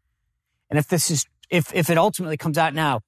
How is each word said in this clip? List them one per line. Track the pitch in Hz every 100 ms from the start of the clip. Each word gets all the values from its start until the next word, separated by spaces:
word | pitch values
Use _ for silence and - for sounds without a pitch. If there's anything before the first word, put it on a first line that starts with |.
| _ _ _ _ _ _ _
And | 147
if | 147
this | 170 -
is, | 147 - _ _
if, | 175 -
if | 185 170
it | 165
ultimately | 202 - 175 151
comes | 170 156
out | 160
now, | 147 156 120